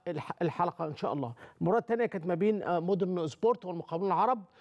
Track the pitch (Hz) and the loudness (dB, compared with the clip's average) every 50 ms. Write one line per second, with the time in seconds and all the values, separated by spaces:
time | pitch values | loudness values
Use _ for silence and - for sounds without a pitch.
0 | - 175 165 147 - - - - 180 156 - - 175 175 - - 165 156 147 - | -8 -6 -6 -6 -6 -6 -4 -2 -2 -2 0 0 0 -2 -2 -2 -6 -6 -4 -4
1 | - - 123 143 131 117 120 - - - - - 165 170 214 233 - - 233 233 | -4 -2 -2 -2 -4 -4 -6 -10 -18 -16 -6 -2 2 2 4 2 2 2 0 0
2 | 233 - - 185 156 180 175 165 202 214 214 196 - - 175 170 165 180 202 175 | 0 0 -2 -4 -4 -2 0 2 2 2 2 2 0 0 0 0 2 2 0 2
3 | 196 180 185 175 160 151 - - - 226 240 - - 180 170 170 156 - 165 170 | 0 0 0 -2 -2 -4 -2 0 2 2 2 0 -2 -8 -8 -8 -6 -6 -4 -2
4 | 202 196 170 170 208 240 262 220 185 - _ - | 0 2 2 4 4 4 2 0 -4 -12 _ -20